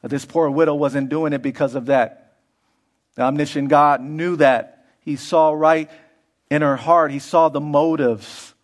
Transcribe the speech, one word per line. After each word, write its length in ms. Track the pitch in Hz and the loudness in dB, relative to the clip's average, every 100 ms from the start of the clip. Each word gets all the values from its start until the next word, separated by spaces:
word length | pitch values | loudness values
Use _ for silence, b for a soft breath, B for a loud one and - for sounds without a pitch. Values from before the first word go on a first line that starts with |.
Now, 60 | 120 | -6
this 180 | 139 - | -8 -4
poor 240 | 165 156 | -2 0
widow 240 | 139 160 | 2 2
wasn't 340 | 147 143 135 135 | 2 -2 -2 -4
doing 240 | 151 156 | -4 -2
it 80 | 143 | -4
because 340 | 135 131 143 | -6 -4 -4
of 120 | 127 120 | -4 0
that. 480 | 135 117 - _ _ _ _ _ _ _ _ _ | 0 0 -6 _ _ _ _ _ _ _ _ _
The 80 | - | -4
omniscient 480 | 127 147 143 147 135 | -2 -2 -4 -4 2
God 320 | 147 147 139 | 4 4 2
knew 340 | 131 156 175 170 | -4 -6 -6 2
that. 480 | 139 123 - _ _ _ | 4 4 -4 _ _ _
He 160 | - 139 | -10 -10
saw 360 | - 170 156 | -2 2 2
right 380 | 151 156 160 156 b b b b _ _ | 2 2 2 -2 b b b b _ _
in 100 | 147 | 0
her 160 | 147 135 | 0 -2
heart. 340 | 135 170 156 | 2 2 2
He 80 | 139 | -4
saw 300 | - 170 160 | -2 2 2
the 120 | 143 | 0
motives. 920 | 147 143 165 156 127 110 - - - _ | -2 0 0 0 0 -2 -10 -20 -20 _